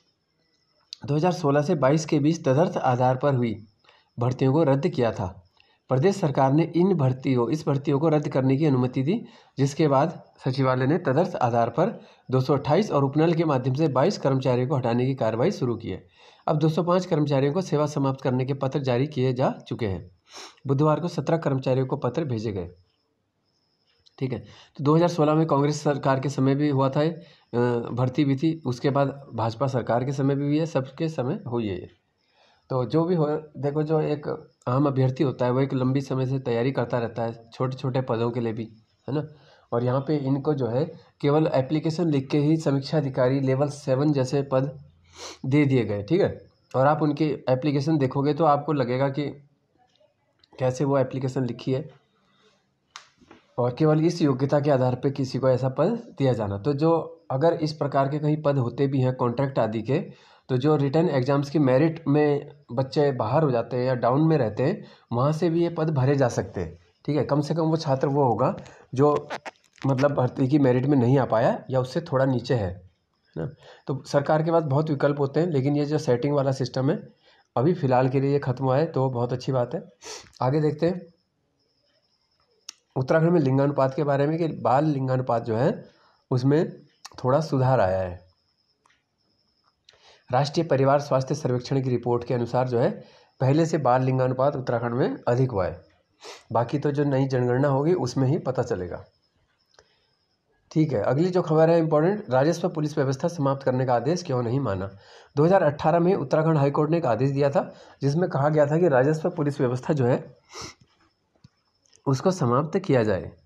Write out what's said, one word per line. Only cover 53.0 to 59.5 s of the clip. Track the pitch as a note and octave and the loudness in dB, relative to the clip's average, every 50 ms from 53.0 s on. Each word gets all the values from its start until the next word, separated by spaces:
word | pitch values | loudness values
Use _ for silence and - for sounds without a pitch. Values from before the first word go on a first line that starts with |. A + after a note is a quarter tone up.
| - _ _ _ _ _ - _ _ _ _ | -20 _ _ _ _ _ -20 _ _ _ _
और | B2+ A#2+ B2+ B2+ | -2 -2 -2 0
केवल | - D#3+ D3+ D#3 D#3 D#3 | 2 2 4 4 4 2
इस | F3 E3+ E3+ | 0 0 2
योग्यता | D#3+ C#3+ C3+ B2+ C#3 C3+ D3+ D3 | 2 2 2 0 0 0 0 2
के | C3+ D3+ | 2 2
आधार | C#3 B2 B2+ B2+ B2 | 2 2 2 0 0
पे | B2 - C#3 | 0 -2 -4
किसी | C3+ - C3 - - A#2+ | -2 -2 -4 -4 -4 0
को | C3 C3 | 2 2
ऐसा | B2+ A#2 C3+ C3 | 2 2 0 -2
पद | C3 - D3+ G#3 A#3+ A3+ - - - | 0 0 0 0 0 -4 -8 -14 -4
दिया | - C#3 C3 A#2+ | 0 0 0 2
जाना। | A2+ G#2+ G2+ G2 | 0 -2 -4 -4
तो | G2+ G2+ D3 D3 | -2 -2 -2 0
जो | C3+ D#3 E3 E3 D#3+ - - - - _ - | 2 2 2 2 2 0 -6 -12 -18 _ -6
अगर | C3+ C3 D#3+ E3+ E3+ | -2 2 2 2 2
इस | E3 D#3 D3+ - | 2 -2 -6 -4
प्रकार | - C#3+ C3+ D3 C#3 C#3 C#3+ | -4 -4 -2 0 0 0 0
के | D3+ C#3+ | -2 -2
कहीं | D3+ D3+ D3+ D3+ | 0 0 0 0
पद | D3+ C#3+ C#3 | 0 0 2
होते | C#3 A#2 A#2+ A#2 C#3+ C#3 | 2 0 -2 -2 -2 -2
भी | C#3 C#3+ C3 | 0 2 2
हैं | B2+ B2+ B2+ | 0 0 0
कॉन्ट्रैक्ट | - B2+ A#2+ A#2 C#3 C#3 C3+ | 0 -2 -2 0 -2 -4 -2